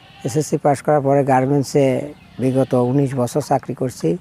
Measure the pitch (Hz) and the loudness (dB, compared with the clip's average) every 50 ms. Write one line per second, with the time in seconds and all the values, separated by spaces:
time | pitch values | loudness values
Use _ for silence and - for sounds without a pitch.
0 | - - - - - 139 - 165 147 - 165 143 - 147 139 - - 151 151 147 | -20 -20 -16 -10 -8 -4 -2 -2 -2 -2 -2 0 0 0 0 0 0 0 0 2
1 | 135 135 139 143 131 139 131 131 131 131 143 143 131 - - 147 135 131 127 127 | 2 2 2 2 2 2 2 2 2 2 2 0 0 0 2 2 2 2 2 -2
2 | - 147 - - - - - - 120 131 127 131 131 - 135 127 123 123 131 143 | -4 -8 -14 -18 -20 -16 -8 -4 -2 0 2 2 0 2 2 0 0 2 2 0
3 | 143 127 139 131 123 120 - 147 135 - 143 127 - - 123 - 135 127 - - | 0 0 -2 -2 -4 -2 -2 -4 -2 -2 -2 -2 -2 -6 -8 -6 -6 -6 -6 -4
4 | - 160 170 185 | -4 -4 -4 -4